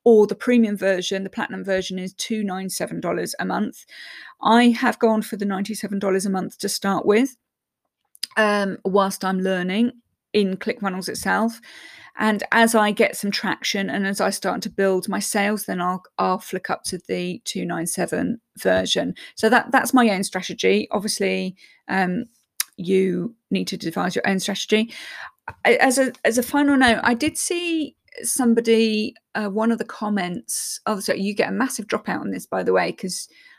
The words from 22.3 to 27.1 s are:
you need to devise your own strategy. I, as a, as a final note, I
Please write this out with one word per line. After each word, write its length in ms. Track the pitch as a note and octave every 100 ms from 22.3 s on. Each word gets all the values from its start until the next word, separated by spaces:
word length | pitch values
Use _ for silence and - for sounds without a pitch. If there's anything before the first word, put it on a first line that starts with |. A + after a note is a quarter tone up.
| _ _ - - -
you 580 | F3 F#3+ F#3 F3 F3 - -
need 180 | G3 F#3
to 80 | F#3
devise 380 | E3 F#3 F3+
your 120 | - -
own 120 | F#3+
strategy. 520 | G#3 G3 - G#3+ A3+ - - - - _ - -
I, 100 | -
as 240 | A3 C4 C4
a, 140 | C4 -
as 140 | - A#3
a 40 |
final 340 | A#3+ C#4+ C#4+ C4+
note, 240 | B3 A3
I 120 | A#3